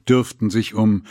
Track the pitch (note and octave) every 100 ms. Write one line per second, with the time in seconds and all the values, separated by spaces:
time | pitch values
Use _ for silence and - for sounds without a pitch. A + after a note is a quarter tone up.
0 | - B2+ B2 - G#2+ G#2+ A2 A2 A2 G2+
1 | -